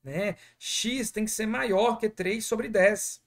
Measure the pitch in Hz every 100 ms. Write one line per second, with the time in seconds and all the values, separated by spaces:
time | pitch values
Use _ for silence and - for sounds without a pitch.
0 | 135 160 202 - - _ - - 226 262
1 | 220 214 214 - 214 247 254 190 240 226
2 | 220 - 185 220 - 220 254 214 190 202
3 | - -